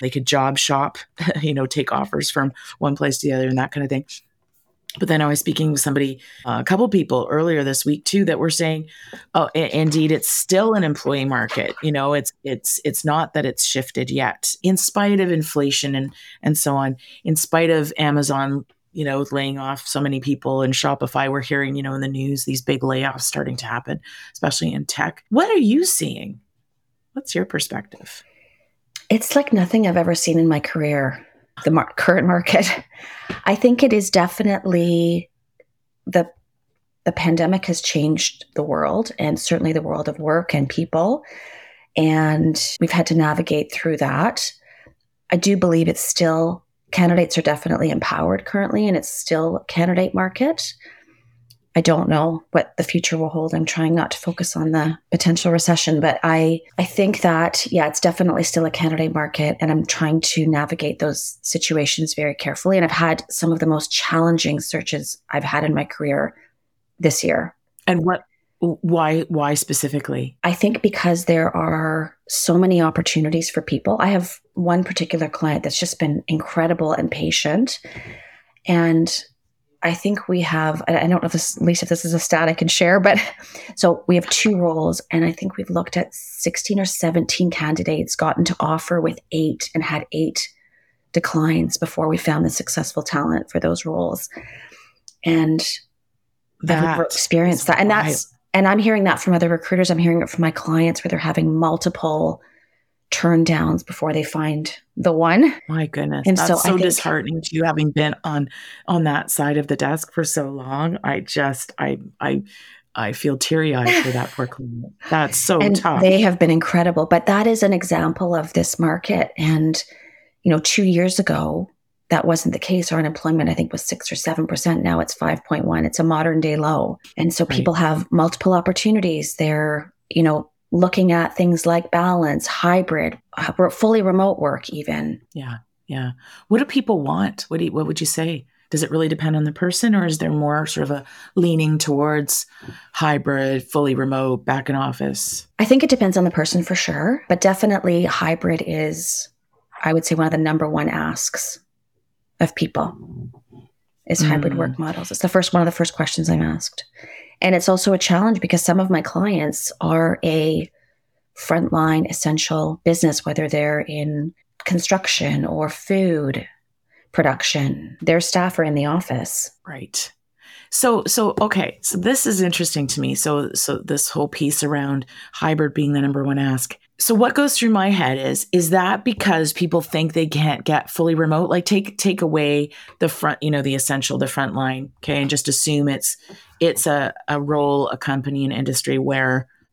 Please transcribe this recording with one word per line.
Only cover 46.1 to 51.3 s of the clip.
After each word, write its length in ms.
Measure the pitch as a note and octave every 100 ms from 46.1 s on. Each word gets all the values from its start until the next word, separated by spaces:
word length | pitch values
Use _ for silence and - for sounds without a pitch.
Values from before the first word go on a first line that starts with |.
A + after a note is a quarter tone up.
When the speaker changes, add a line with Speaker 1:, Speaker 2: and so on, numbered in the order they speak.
| - E3+ D#3+ E3 F3+ _ _ _
Speaker 2:
candidates 440 | - F3 F3 E3+ -
are 60 |
definitely 480 | D#3 D3 E3+ D#3+ D#3
empowered 540 | D#3 - - F3 G3
currently, 420 | - G3+ G3 G#3 G#3
and 100 | F#3
it's 140 | -
still 460 | - - D#3+ E3 F3
a 80 |
candidate 500 | - - F3 F3+ F#3
market. 580 | F#3 F#3 - C#4 E4 - - - - _ _ _